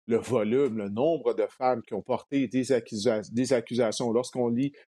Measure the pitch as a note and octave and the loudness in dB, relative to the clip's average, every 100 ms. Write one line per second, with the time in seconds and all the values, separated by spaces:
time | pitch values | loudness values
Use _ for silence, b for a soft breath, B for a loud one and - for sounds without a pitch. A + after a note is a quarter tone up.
0 | - A2+ G#2+ A#2+ G#2+ B2+ C#3+ A2 G2+ G2+ | -2 -2 0 0 2 2 2 -2 -4 0
1 | D3+ D#3+ A#2 A2 G2+ - B2+ A#2+ - G#2 | 0 0 0 0 -2 0 0 0 -2 -8
2 | - A#2 - C#3 B2 B2+ C3 B2+ - A2 | -4 -4 -2 -2 0 0 2 0 0 -2
3 | A#2 G#2+ G2 A2+ B2+ B2+ - A#2+ A2+ - | 0 0 0 -2 2 2 0 0 0 0
4 | B2 A2+ B2 C3 A#2+ A#2 C#3 - | 0 0 -2 -2 0 0 -2 -4